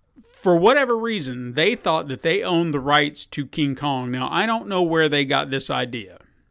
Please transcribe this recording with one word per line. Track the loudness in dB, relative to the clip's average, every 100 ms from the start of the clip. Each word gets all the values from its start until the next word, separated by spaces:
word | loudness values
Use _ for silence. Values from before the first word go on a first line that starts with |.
| _ _
for | _ -4 2 6
whatever | 6 4 2
reason, | 0 -2 -4 -4 -8 -6
they | 0 0
thought | 0 0 0 -2
that | -4
they | -2 -2
owned | 0 0 0
the | -2
rights | 2 2 2 -4 -10
to | -8 -6
King | -2 -2
Kong. | -2 -4 -4 -4
Now, | -4 -2
I | -2
don't | 0 -2 -2
know | 0
where | 2 4 2
they | 2
got | 0 0 -2
this | -4 -4
idea. | -4 -4 -8 -12 -18 _ _ _